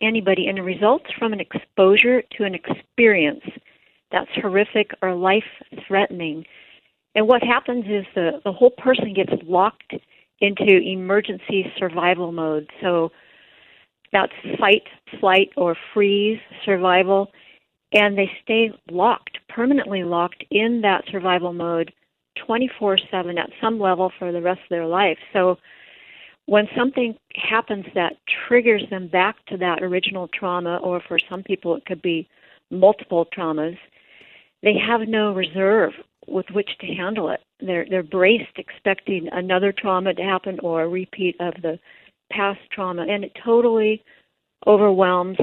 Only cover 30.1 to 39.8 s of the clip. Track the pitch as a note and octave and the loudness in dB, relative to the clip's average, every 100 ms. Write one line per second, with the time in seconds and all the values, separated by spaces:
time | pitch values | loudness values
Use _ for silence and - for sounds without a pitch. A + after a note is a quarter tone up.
30.1 | F#3+ F3 - F#3+ F3+ F3 F3 F#3 F3+ - | -6 -10 -8 -4 -4 -4 -4 -4 -6 -4
31.1 | E3+ - F#3 G3 F#3+ F3 E3 - E3+ F#3 | -8 -6 -12 -6 -6 -4 -4 -6 -6 -4
32.1 | E3 - _ _ _ _ F3+ F#3+ G#3 - | -4 -6 _ _ _ _ 4 4 4 -2
33.1 | E3+ E3 - E3 D#3 D#3 F3+ - _ _ | -2 -2 -4 -6 -4 -6 -8 -18 _ _
34.1 | - - - _ _ G#3 G#3 G#3+ A#3 A3 | -20 -20 -20 _ _ 0 0 0 -2 0
35.1 | A3 G#3+ F#3+ F3 F3+ F#3+ A3 E3+ - - | 0 0 -2 -4 0 2 4 2 -4 -20
36.1 | _ - F#3+ - G3 G3+ - F#3 F3 F#3 | _ -8 -8 -4 -6 -6 -10 -10 -8 -6
37.1 | A3 D#3+ - - _ F#3 F3 - F#3 D#3 | -6 -6 -6 -10 _ -6 -6 -2 -4 -4
38.1 | F#3+ F#3 A3+ - - - - G#3 F#3+ - | 0 2 0 -2 -14 -16 -6 -4 -4 -4
39.1 | F#3 E3 F3+ F#3 F#3 G3 G3 | -6 -6 -8 -2 0 0 -2